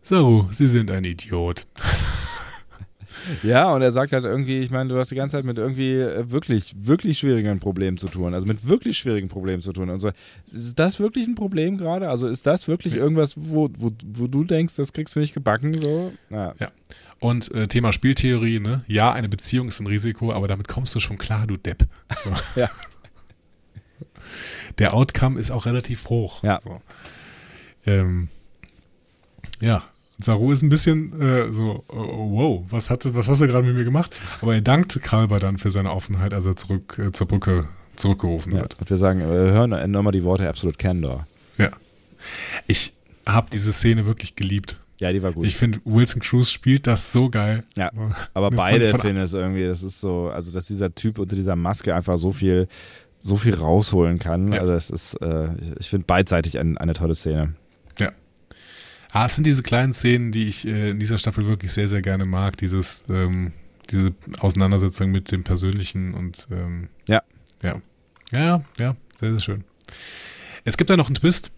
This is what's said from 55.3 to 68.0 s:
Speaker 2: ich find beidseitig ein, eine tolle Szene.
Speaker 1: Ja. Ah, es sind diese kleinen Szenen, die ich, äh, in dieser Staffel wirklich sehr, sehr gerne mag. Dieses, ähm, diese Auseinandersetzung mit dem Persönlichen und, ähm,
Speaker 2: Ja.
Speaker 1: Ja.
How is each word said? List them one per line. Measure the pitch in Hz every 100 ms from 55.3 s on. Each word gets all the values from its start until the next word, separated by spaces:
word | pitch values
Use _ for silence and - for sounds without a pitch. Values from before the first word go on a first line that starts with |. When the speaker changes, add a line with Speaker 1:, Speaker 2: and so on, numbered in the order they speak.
| 80 80 82 80 -
Speaker 2:
ich | -
find | 98 -
beidseitig | 90 95 87 82 62
ein, | 82 78
eine | 82
tolle | 78 82
Szene. | 82 80 78 78 80 _ _ _ -
Speaker 1:
Ja. | - - _ _ _ - - - - - -
Ah, | 104 120
es | -
sind | 156
diese | 135
kleinen | - 117 131
Szenen, | 117 123 123 120
die | 110 107
ich, | 101 110
äh, | 107 107
in | 104
dieser | 107 110
Staffel | 113 107 104
wirklich | 104 92
sehr, | 104 104
sehr | 101
gerne | 95 95 95
mag. | 92 98 -
Dieses, | 95 95 87 - -
ähm, | 95 90 92 87 - - _ -
diese | 98 95 90 - -
Auseinandersetzung | 98 90 95 98 95 - 95
mit | 95 92
dem | 92
Persönlichen | 87 90 95 98 92 95 92
und, | 92 90 - -
ähm, | 92 87 85 87 - -
Speaker 2:
Ja. | 110 _ _ - _
Speaker 1:
Ja. | 90 64 _ _